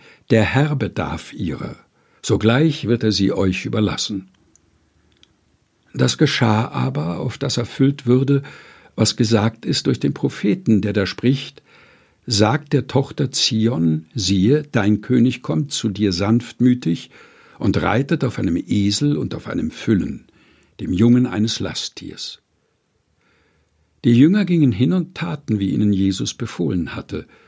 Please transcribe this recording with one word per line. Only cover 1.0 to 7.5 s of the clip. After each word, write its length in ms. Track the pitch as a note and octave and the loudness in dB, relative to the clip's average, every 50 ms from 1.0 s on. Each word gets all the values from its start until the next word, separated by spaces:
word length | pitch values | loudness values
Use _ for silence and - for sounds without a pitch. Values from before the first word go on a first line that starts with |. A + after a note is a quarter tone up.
| D#2+ D2 D#2 E2 - - | -6 -6 -8 -10 -10 -14
ihrer.‘ 460 | - - G2 D#2+ D2 - - C2 - - _ _ _ _ _ _ _ _ | -10 -8 -8 -6 -6 -8 -10 -12 -12 -14 _ _ _ _ _ _ _ _
Sogleich 640 | - - G#2+ F#2+ G#2 A2 A#2+ C3 D#3+ D#3+ C#3 - - | -4 -2 -2 2 2 4 4 4 4 2 0 -2 -2
wird 160 | G2+ A#2+ A2+ A2 | -2 0 0 0
er 100 | A2 G2+ | 0 0
sie 180 | G2 G2 - | 2 0 0
euch 340 | - F#2 F#2+ F#2+ F#2 - - | 0 0 0 0 0 -2 -4
überlassen.“ 640 | A2+ G#2 A2 G#2+ F#2 - - - - G#2 G2 - - _ _ _ _ _ _ _ _ _ _ _ _ _ _ _ _ _ _ _ _ _ _ _ _ _ _ _ _ _ _ _ _ - | -4 -2 0 0 0 -2 -4 -6 -6 -8 -8 -10 -12 _ _ _ _ _ _ _ _ _ _ _ _ _ _ _ _ _ _ _ _ _ _ _ _ _ _ _ _ _ _ _ _ -4
Das 240 | A#2+ B2+ A#2+ - | 0 0 0 2
geschah 500 | - D#3 C#3 - - B2+ A2+ G#2+ G#2+ A2+ | 2 2 2 2 2 2 2 4 2 0
aber, 520 | - - C3+ B2+ C3+ C3 D3 D#3 E3+ E3+ - | -2 -4 -4 -4 -2 -2 -4 -4 -6 -6 -6
auf 180 | D3+ B2+ - | -6 -6 -6
das 180 | - D3 C3+ | -6 -6 -4